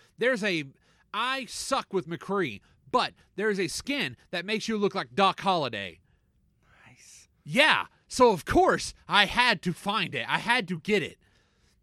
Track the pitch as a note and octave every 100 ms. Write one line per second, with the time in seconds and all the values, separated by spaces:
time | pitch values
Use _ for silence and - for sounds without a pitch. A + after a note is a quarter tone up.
0 | _ - A#3+ B3 G#3 E3 C#3 - _ _
1 | _ G#3 B3 C4+ B3 - - B3+ - F#3
2 | D3+ E3 - G3 D#3 G2+ - _ _ B3
3 | D#3 - _ - G#3+ G3 E3+ - - C#4
4 | D#3 A#2+ _ F3 F3+ A3 - A3 G3+ F#3+
5 | C#3 B2 F#3+ - G3 F3+ C3+ A2 G2 D#2+
6 | _ _ _ _ _ _ _ _ - -
7 | - - _ _ C#3+ F3+ D4+ C3+ E2+ _
8 | _ - B3 F#3 - E4+ F#4 E3+ - -
9 | - F#3 G3 A3+ B3 G3 F3+ E3 G3+ G#3
10 | E3+ B2+ A2+ E3 E3+ B3 F3 F3 - G#3
11 | B2 - _ _ _ _ _ _